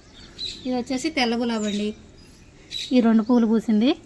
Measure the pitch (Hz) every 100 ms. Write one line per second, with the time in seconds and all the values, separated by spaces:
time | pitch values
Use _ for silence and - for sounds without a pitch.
0 | - - - - - - 254 247 240 254
1 | 320 - 233 233 240 226 208 202 208 -
2 | - - - - - - - - - 254
3 | 226 226 214 247 226 226 220 214 247 -